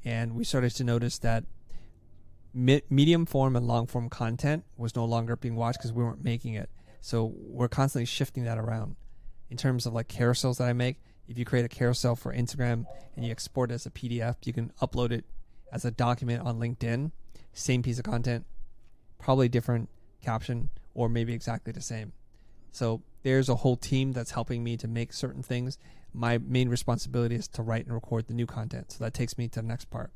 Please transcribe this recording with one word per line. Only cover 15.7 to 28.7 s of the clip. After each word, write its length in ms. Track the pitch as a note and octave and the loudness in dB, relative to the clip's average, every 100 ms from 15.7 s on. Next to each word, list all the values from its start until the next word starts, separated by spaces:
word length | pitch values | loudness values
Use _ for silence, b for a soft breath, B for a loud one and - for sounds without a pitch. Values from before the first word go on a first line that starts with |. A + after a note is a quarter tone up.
as 140 | A#2+ B2 | -4 -4
a 60 | |
document 540 | A2 A#2+ B2 B2 A#2+ - | 2 2 2 0 0 0
on 140 | A2+ | -2
LinkedIn. 520 | A#2 B2+ A#2+ A#2 D3+ - - b b | -2 -2 0 0 0 -4 -12 b b
Same 280 | - - B2+ | -8 2 2
piece 180 | B2 A#2+ | 2 -2
of 60 | B2 | 0
content, 400 | B2 B2 A#2 - - - - - - - - | 0 2 0 -4 -6 -6 -8 -18 -20 -20 -10
probably 280 | - C3+ B2+ | 2 6 6
different 420 | A#2+ A#2 A#2+ A2+ - - - | 4 2 0 0 -10 -20 -10
caption 480 | - A2 - A#2+ A#2 - b | -2 -2 -2 0 2 0 b
or 140 | - A#2 | -2 2
maybe 260 | A#2 A2+ | 2 2
exactly 380 | A#2 A#2 A2+ - | -2 -4 -6 -6
the 100 | A#2 | -8
same. 320 | - A2+ A2 - - b b b b | -6 -8 -8 -14 -20 b b b b
So 320 | - A#2 A2+ - - | -2 0 0 -4 -6
there's 260 | C3+ C3 C3 | 4 6 6
a 60 | A#2+ | 4
whole 220 | C3 B2 | 4 4
team 340 | - C3+ C3+ | 2 2 2
that's 200 | B2+ A2+ | 0 -4
helping 320 | - A#2 A#2+ | -4 -2 -2
me 120 | A#2 A#2 | -2 -2
to 100 | A#2 | -2
make 260 | A2+ A#2 | -2 -2
certain 300 | - B2+ C3+ | -4 -6 -6
things. 340 | C3 B2 B2 - B B B | -4 -2 -2 -6 B B B
My 240 | - A#2 A#2+ | -2 2 2
main 320 | B2+ B2+ B2+ | 4 4 4
responsibility 680 | A#2+ - A#2 - B2+ A#2 A#2 | 2 2 0 0 0 0 0
is 120 | - | -4
to 140 | - | -6
write 220 | A2+ A2+ - | -2 -2 -2
and 80 | |
record 340 | A#2 - A2+ A2+ | -6 -2 -2 -2
the 60 | |
new 120 | A#2+ A#2 | -2 -2
content. 460 | - A2 | -4 -6